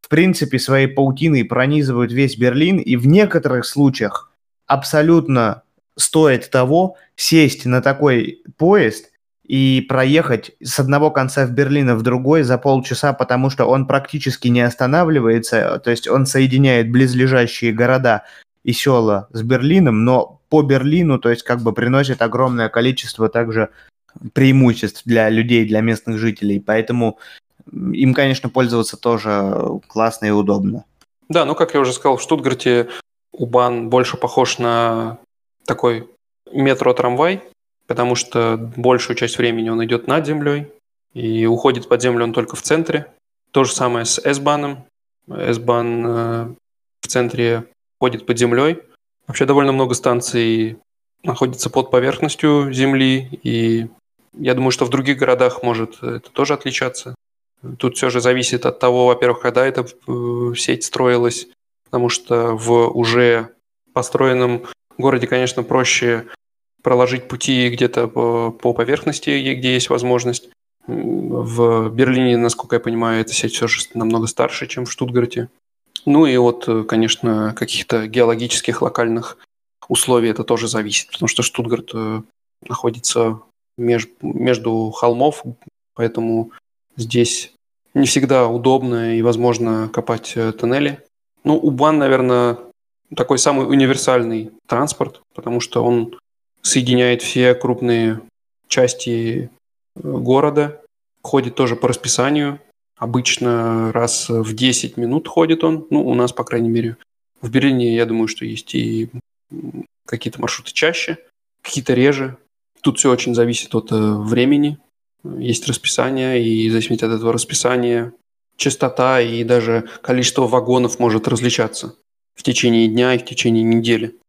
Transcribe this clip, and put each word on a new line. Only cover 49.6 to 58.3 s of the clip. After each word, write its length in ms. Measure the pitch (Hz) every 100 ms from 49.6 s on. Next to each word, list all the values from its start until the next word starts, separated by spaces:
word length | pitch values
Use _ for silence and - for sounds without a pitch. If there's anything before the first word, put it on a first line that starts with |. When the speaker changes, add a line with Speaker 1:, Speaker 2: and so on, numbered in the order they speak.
| 139
Speaker 2:
много 220 | 135 131
станций 840 | 123 135 120 120 120 113 113 110 113 _ _ _ _
находится 440 | - 123 - 127 123
под 200 | 139 127
поверхностью 840 | 127 127 131 156 - 156 147 139
земли, 560 | 127 135 135 131 131 131 139
и 460 | 127 117 113 113 113 _ _ _ _ -
я 180 | 135
думаю, 160 | 127 131
что 120 | 123
в 60 | 123
других 260 | 135 131 135
городах 440 | 131 123 123 -
может 400 | 123 113 113 -
это 280 | 123 117 -
тоже 240 | - 147
отличаться. 600 | 143 135 123 127 123 - 123 _ _ _ _ 127 127
Тут 180 | 127 -
все 140 | 131
же 100 | 123
зависит 460 | 123